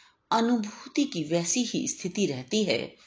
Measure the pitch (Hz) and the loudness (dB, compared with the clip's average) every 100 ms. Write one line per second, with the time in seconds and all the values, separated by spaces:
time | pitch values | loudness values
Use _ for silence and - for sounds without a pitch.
0 | - _ - 196 226 240 208 - - - | -20 _ 0 2 4 2 0 -8 -4 0
1 | - 175 151 170 170 247 233 175 - - | 0 -2 0 0 2 0 0 -2 -2 -4
2 | 180 208 180 131 127 214 190 120 - - | -4 0 0 -2 -2 0 2 0 -2 -12